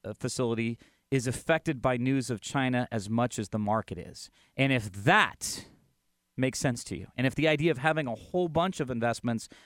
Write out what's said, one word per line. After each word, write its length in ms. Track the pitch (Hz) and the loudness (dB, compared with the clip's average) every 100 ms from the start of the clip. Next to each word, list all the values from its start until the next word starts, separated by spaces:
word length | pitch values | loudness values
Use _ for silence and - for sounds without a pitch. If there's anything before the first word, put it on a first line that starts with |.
uh, 100 | - | -10
facility 640 | 107 127 - 123 113 117 117 - _ _ | -6 -6 0 0 0 -2 -4 -12 _ _
is 160 | 135 120 | 0 0
affected 560 | 120 - 160 - 135 | -4 2 2 2 0
by 140 | 131 123 | 0 2
news 340 | 127 135 127 | 2 0 0
of 120 | 110 | -6
China 440 | - 143 131 123 123 | -2 0 0 0 0
as 180 | 113 98 | -4 -2
much 300 | 117 123 - | 0 0 -2
as 80 | 104 | -4
the 120 | 110 | -2
market 380 | 104 110 - 85 | 0 0 -2 -10
is. 320 | - - - _ _ - | -12 -16 -20 _ _ -2
And 160 | 135 | 2
if 180 | 127 104 | 2 -2
that 720 | 95 107 208 143 - - - - - _ _ _ _ _ - | -2 4 6 4 0 -8 -8 -12 -20 _ _ _ _ _ -2
makes 200 | 131 - | -2 2
sense 240 | 143 120 | 0 -2
to 120 | - 90 | -6 -10
you, 120 | - - | -8 0
and 80 | 127 | 0
if 80 | |
the 140 | - 156 | 2 2
idea 240 | 151 165 | 4 2
of 80 | 139 | 2
having 260 | 156 156 135 | 2 2 -2
a 80 | |
whole 340 | 110 - 180 175 | -6 -4 -2 0
bunch 320 | 156 185 - | 0 0 -2
of 120 | 131 | -4
investments 580 | 120 117 117 127 117 - - | 0 0 0 -2 -2 -4 -18